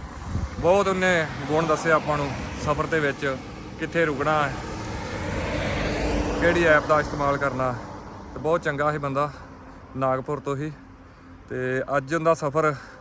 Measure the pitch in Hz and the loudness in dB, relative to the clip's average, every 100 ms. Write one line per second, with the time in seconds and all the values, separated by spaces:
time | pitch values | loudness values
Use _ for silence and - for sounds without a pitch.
0 | - - - - - - 151 196 190 185 | -10 -10 -6 -4 -4 0 4 6 4 2
1 | 185 175 151 131 139 156 160 151 165 156 | 4 4 2 -4 0 2 4 2 4 4
2 | 143 147 143 123 - - - 143 151 160 | 4 0 0 -4 -6 -4 0 0 0 2
3 | 143 131 143 131 - - - - 156 170 | 0 0 -2 -4 -8 -14 -14 -8 -4 0
4 | 160 135 147 156 143 123 - - - - | 2 2 2 2 2 -2 -8 -8 -6 -6
5 | - - - - - - - - - - | -6 -6 -4 -4 -2 -2 -2 -2 -2 0
6 | - - - - 170 175 170 151 143 151 | 0 0 0 2 4 4 6 6 6 2
7 | 143 151 143 139 139 127 131 117 - - | 2 0 0 0 0 0 -2 -2 -8 -14
8 | - - - - 147 170 160 143 151 151 | -14 -14 -14 -6 0 0 0 0 0 0
9 | 143 135 147 - - - - - - 135 | -2 0 -2 -4 -16 -18 -18 -18 -12 -2
10 | 131 131 131 143 143 139 156 139 - - | 0 0 -2 -4 -2 -4 -4 -8 -16 -20
11 | - - - - - 123 127 131 - 143 | -20 -20 -20 -20 -10 -4 -2 -2 0 -2
12 | 135 165 160 160 147 147 151 135 - - | 0 2 4 2 2 2 2 0 -6 -18